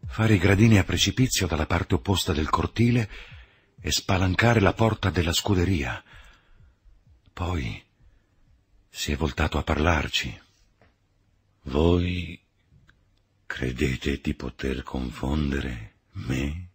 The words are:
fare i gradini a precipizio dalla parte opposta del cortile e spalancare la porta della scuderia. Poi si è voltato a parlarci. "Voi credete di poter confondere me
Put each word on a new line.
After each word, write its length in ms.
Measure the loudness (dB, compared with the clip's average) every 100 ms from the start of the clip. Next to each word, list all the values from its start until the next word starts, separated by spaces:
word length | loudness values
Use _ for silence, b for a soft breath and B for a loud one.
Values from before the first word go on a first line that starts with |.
| -12
fare 280 | -2 2 4
i 20 |
gradini 400 | 6 6 6 6
a 80 | 4
precipizio 600 | 0 0 2 0 2 0
dalla 180 | 0 0
parte 300 | -2 0 -2
opposta 360 | 0 -2 0
del 180 | -2 0
cortile 600 | -2 -2 2 2 2 -2 B B B B B B _
e 100 | -4
spalancare 720 | -4 0 2 2 4 4 4
la 100 | 4
porta 380 | 4 0 2 -2
della 240 | 0 0
scuderia. 680 | 0 0 2 2 0 -2 -8 b b b b b b b b -20 _ _ _ _
Poi 500 | -8 -4 -4 -6 -10 _ _ -20 _ _ _ _ _ _ _ _
si 240 | -10 -4
è 60 | -2
voltato 400 | -2 0 0 0
a 60 |
parlarci. 760 | -2 0 2 2 0 -4 -6 -10 _ _ _ _ _ _ _ _ _ _ _ _
"Voi 760 | -4 2 4 4 2 -4 -8 -12 _ _ _ _ _ _ _ _ _ _ _
credete 760 | -6 -6 -2 -2 -2 -4 -4
di 120 | -4
poter 480 | -6 -8 -8 -6 -6
confondere 1120 | -6 -8 -8 -6 -2 0 0 -2 -4 -8 -12 _ _
me 560 | -14 -6 -4 -4 -6 -12